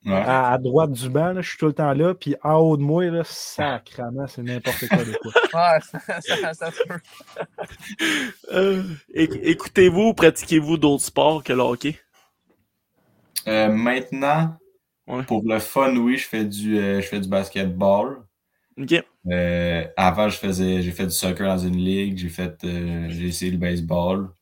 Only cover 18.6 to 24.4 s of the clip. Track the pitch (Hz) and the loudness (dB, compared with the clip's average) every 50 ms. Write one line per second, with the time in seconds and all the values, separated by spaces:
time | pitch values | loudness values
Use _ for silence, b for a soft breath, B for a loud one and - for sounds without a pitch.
18.6 | _ _ _ - 139 127 165 170 - _ _ _ _ 90 90 90 - 87 87 87 | _ _ _ -12 -2 0 0 0 0 _ _ _ _ -2 0 0 0 0 0 0
19.6 | 87 85 85 85 82 - - - 95 92 87 104 107 104 101 - - 98 92 90 | 0 0 0 -2 -4 -4 -2 2 2 2 4 4 0 0 0 -2 -4 -2 0 0
20.6 | 95 92 92 92 90 87 87 - 98 90 85 - - 92 90 90 98 98 92 90 | 0 0 0 0 -2 -2 -4 -4 -4 -4 -4 -2 -2 -2 -2 0 -2 0 0 0
21.6 | 90 92 90 90 90 92 95 98 98 101 95 92 90 85 85 - 90 85 - _ | 0 0 0 0 0 0 0 0 -2 -2 -4 -4 -6 -8 -6 -6 -6 -8 -8 _
22.6 | - 87 87 87 87 87 85 85 82 82 85 85 87 87 82 - 90 92 90 87 | -8 -6 -4 -4 -4 -4 -4 -4 -6 -6 -6 -4 -4 -4 -4 -4 -4 -4 -2 -2
23.6 | 87 87 87 87 82 82 87 87 87 90 95 101 98 92 - _ | -2 -2 -2 -2 -2 -2 -2 0 0 0 0 -2 -2 -6 -12 _